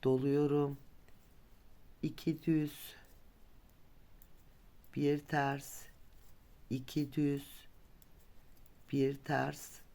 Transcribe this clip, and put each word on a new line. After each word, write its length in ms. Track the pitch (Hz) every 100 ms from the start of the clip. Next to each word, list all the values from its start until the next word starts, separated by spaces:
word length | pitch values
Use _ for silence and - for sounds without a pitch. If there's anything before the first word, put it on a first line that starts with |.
Doluyorum. 720 | 131 131 139 143 147 147 143 139 - - - - - - - - - - - -
İki 420 | 156 - - 151
düz. 520 | - 156 151 - - - - - - - - - - - - - - - - - - - - - - -
Bir 240 | 143 147
ters. 640 | 147 151 139 139 139 - - - - - - - - - -
İki 440 | 127 131 - 143
düz. 540 | - 147 143 139 - - - - - - - - - - - - - -
Bir 260 | 139 135 139
ters. 600 | - 139 135 143 - - -